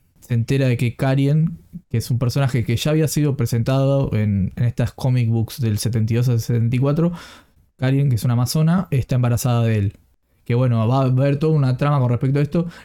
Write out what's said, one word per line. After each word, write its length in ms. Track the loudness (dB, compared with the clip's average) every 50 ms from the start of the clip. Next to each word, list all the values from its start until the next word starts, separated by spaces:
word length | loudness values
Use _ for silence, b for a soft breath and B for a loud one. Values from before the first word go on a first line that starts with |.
| _ _ _ _
se 120 | -8 -4 -2
entera 340 | -2 0 0 0 0 2 2
de 100 | 0 0
que 180 | 0 -2 -2
Karien, 640 | -2 -2 0 2 2 2 2 2 2 0 -2 -4 -8 -16 -20 -20 -20 -12 _
que 80 | -4 -4
es 120 | -2 -2
un 100 | -2 -2
personaje 440 | -2 -2 0 0 -2 0 0 -2 -2
que 140 | -2 -2 -2
ya 140 | 0 0
había 180 | 0 0 0 0
sido 260 | 0 0 0 0 0
presentado 800 | -2 -2 -2 0 -2 0 0 0 2 2 2 2 0 0 0 0
en, 400 | 0 0 0 0 0 -2 -2 -2
en 80 | -2 -2
estas 300 | -2 0 -2 -4 -4 -4
comic 360 | -4 -2 0 0 2 2 2
books 300 | 0 0 -2 -4 -4 -4
del 180 | -2 -2 -2 -2
setenta 360 | -2 -2 -2 -2 0 0 0
y 20 |
dos 140 | 0 2 2
al 100 | 0 0
setenta 360 | 0 0 0 0 0 0 0
y 40 | 0
cuatro, 320 | 0 0 2 2 0 0 -2 B B B B B B B B B _ _ _
Karien, 340 | _ -2 0 2 2 2 2
que 60 | 0
es 80 | 0 0
una 100 | 0 0
amazona, 520 | 2 0 0 0 0 2 2 2 0 0 -2
está 240 | -2 -2 -2 0 0
embarazada 480 | 0 0 0 0 0 0 0 0 2 2
de 120 | 2 2 0
él. 160 | 0 -2 -4 -6 _ _ _ _ _ _ _ _ _
Que 100 | -2 0
bueno, 320 | 0 2 2 2 2 2 2
va 140 | 2 2
a 40 | 2 2
haber 320 | 2 2 2 2 0 0
toda 120 | 0 2 2
una 220 | 2 2 0 0
trama 240 | 0 2 2 2 2
con 100 | 2 0
respecto 300 | 0 0 0 0 0 0
a 20 |
esto, 260 | 0 0 0 -2 -2 -2 B B B